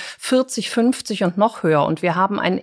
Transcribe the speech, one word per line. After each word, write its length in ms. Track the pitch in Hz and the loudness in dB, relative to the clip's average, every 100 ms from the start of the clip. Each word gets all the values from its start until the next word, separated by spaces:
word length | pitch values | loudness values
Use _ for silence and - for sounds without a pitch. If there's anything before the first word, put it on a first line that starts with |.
| - - | -8 -10
vierzig, 500 | - 254 254 - - | 0 0 0 -4 -4
fünfzig 560 | 233 233 - - 202 | 0 2 0 -4 -2
und 140 | 175 180 | -2 2
noch 240 | 220 - | 0 2
höher. 240 | 165 151 156 | 2 2 2
Und 160 | 156 | 0
wir 120 | 175 | 0
haben 240 | 165 196 208 | 0 0 0
ein 220 | 175 185 | -2 -2